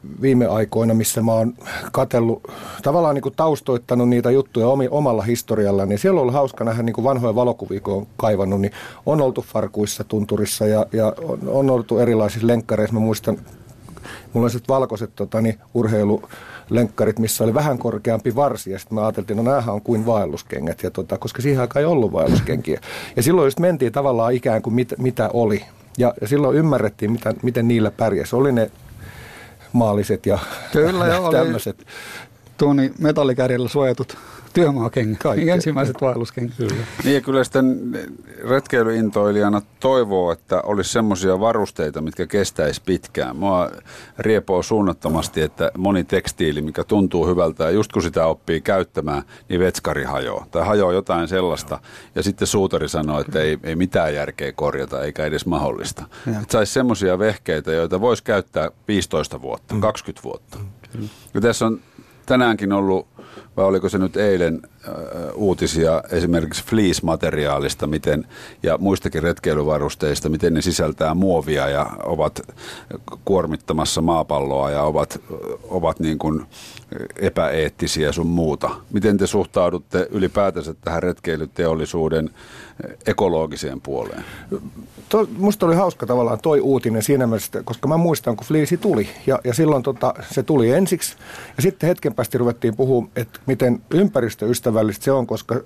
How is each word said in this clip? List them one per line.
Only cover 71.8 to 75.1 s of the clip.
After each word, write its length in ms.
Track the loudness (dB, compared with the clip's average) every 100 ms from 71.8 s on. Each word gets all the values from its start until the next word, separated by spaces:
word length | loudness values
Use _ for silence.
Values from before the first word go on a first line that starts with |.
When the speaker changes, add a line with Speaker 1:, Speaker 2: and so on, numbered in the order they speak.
| -4 -6
Speaker 3:
ovat 360 | -6 -2 -2 -4 -14 -16 -18 -18 -16 -16 -16 -8
kuormittamassa 760 | 0 0 0 -4 -4 -2 0 0
maapalloa 680 | 2 0 0 -2 0 0 0
ja 120 | 0
ovat, 380 | 0 0 -2